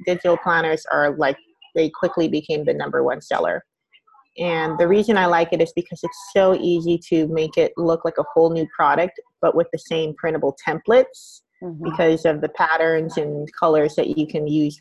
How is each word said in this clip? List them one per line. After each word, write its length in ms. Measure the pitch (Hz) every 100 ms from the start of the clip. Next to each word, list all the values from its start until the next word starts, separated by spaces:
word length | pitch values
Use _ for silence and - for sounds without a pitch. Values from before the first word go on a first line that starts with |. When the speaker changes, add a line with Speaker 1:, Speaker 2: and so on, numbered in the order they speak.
Speaker 1:
digital 320 | 180 175 175 170
planners 480 | 180 165 160 160 -
are, 240 | 147 147 143
like, 200 | 139 139 _ _ _
they 140 | 170 156
quickly 380 | - 180 175 160
became 380 | 151 151 151
the 80 | 147
number 300 | 143 143 143
one 160 | 135 127
seller. 420 | - - 85 - - _ _ _ _ _ _ -
And 400 | 175 165 160 151
the 80 | 170
reason 280 | 208 202 185
I 80 | 180
like 220 | 170 170
it 80 | 165
is 100 | 165
because 240 | - - 170
it's 260 | 175 - -
so 220 | 196 190
easy 420 | 185 175 170 170 170 -
to 180 | 165 156
make 300 | 160 160 175
it 140 | - -
look 260 | 165 165
like 120 | 165 -
a 40 | -
whole 180 | 165 165
new 160 | 165 156
product, 440 | - 147 147 185 - - -
but 140 | 170
with 120 | 165 170
the 60 | 160
same 340 | - 165 156
printable 400 | 147 165 160 139 - 165
templates 720 | 156 - 247 254 - - - _ -
Speaker 2:
Mm-hmm. 280 | 180 160 165
Speaker 1:
because 340 | 160 165 160
of 160 | 165 151
the 80 | 156
patterns 680 | - 160 160 165 160 160 -
and 300 | 151 147 151 -
colors 380 | 165 156 160
that 220 | - - 151
you 100 | 151
can 180 | 160 151
use 280 | 151 147 147